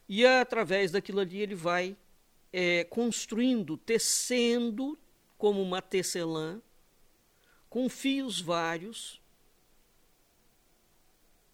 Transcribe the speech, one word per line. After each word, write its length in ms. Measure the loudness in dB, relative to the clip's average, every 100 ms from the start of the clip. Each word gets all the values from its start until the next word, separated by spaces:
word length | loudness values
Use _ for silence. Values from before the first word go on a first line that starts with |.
| -6
E 160 | 4
através 680 | 6 6 4 0 0 2 2
daquilo 280 | 0 -2 -4
ali 200 | -4 -4
ele 160 | -6 -4
vai, 420 | -2 0 -2 -8 _ _ _ _ _
é, 300 | 0 2 2
construindo, 920 | 0 0 0 -2 -4 0 2 2 0 -6
tecendo 1200 | 0 0 2 -2 0 2 4 2 0 -4 -6 -8 _ _ _ -2
como 240 | 0 2
uma 220 | 0 -4
tecelã, 800 | -2 -2 0 -2 -2 -4 -6 -8 -16 _ _ _ _ _ _ _ _ _ _
com 220 | -4 -4
fios 500 | -2 -2 -2 -4 -6
vários, 800 | -4 -2 -2 -4 -8 -14 -16 -18 _ _ _ _ _ _ _ _ _ _ _ _ _ _ _ _ _ _ _ _ _ _ _